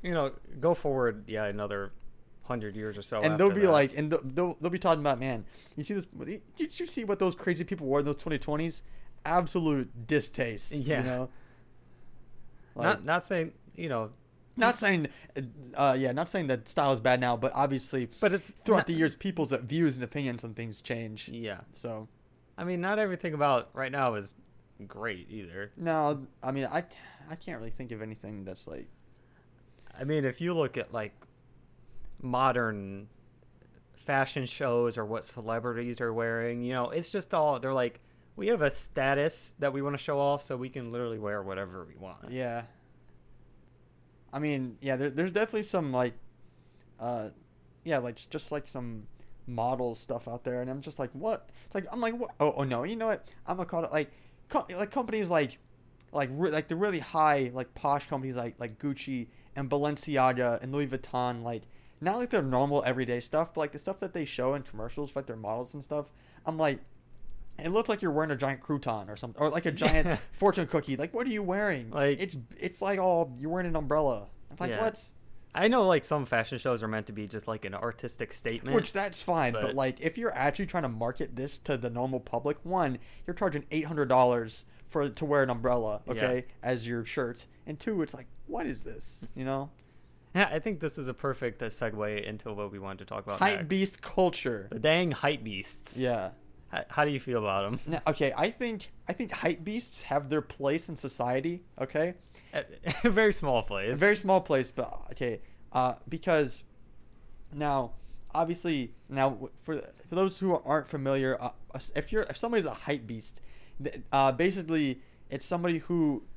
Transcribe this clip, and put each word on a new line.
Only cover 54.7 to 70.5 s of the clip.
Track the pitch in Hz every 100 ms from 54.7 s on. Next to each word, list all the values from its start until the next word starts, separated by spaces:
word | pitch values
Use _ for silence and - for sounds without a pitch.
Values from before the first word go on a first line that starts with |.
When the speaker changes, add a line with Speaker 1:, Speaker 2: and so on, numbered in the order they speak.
| 180
Speaker 2:
like, | 208
companies | 269 233 220 190
like, | 170 135 - _ - - - -
like, | 147 135
re-, | 139 175
like, | 151 156
the | 165
really | 208 175
high, | - 160 156 143 127
like, | 123 123
posh | - 147 143 -
companies | 139 131 123
like, | 117 -
like | 120 110
Gucci | 143 135 - 131 117 - - -
and | 135
Balenciaga | 143 147 147 - 139 127 127 123 117
and | 127
Louis | 139 143
Vuitton, | 127 - 127 123 120
like, | 117 117 - - - -
not, | 160 220
like, | 247
their | 220
normal | 135 127 139 143 120
everyday | 127 123 123
stuff, | - 151 165 -
but, |
like, | 147
the | 147
stuff | - 190
that | 185
they | 175 147
show | - 127
in | 143
commercials | 127 - 113 - 107
for, | 139
like, | 131
their | 110
models | 104 113 123
and | 147
stuff. | 135 147 147 - - - -
I'm | 160
like, | 156 135 - - - - - - - -
"It | 143
looks | 202 226
like | 208
you're | 185
wearing | 147 156
a | 135
giant | 135 131
crouton | - 147 127 110 98
or | 107
something, | 123 101
or, | 151
like, | 156 170
a |
giant | 143 - 160 170 156 -
Speaker 1:
<laughs> |
Speaker 2:
fortune | - 202